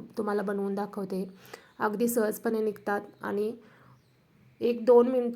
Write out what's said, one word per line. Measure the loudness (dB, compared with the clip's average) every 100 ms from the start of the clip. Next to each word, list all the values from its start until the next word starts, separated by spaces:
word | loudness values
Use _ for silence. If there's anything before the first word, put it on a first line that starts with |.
| -10 -8
तुम्हाला | -4 -4
बनवून | -4 -4 -4 -4
दाखवते. | -6 -8 -8 -6 -8 -12 -20 -20 -18 -6
अगदी | 0 4 4
सहजपणे | 4 0 0 -2 -2
निघतात | -2 -4 -4 -4 -6 -10
आणि | -6 -4 -4 -6 -16 -20 -20 _ _ _ _ _ _ -4
एक | -2 0 6
दोन | 6 6
मिनिट, | 2 -2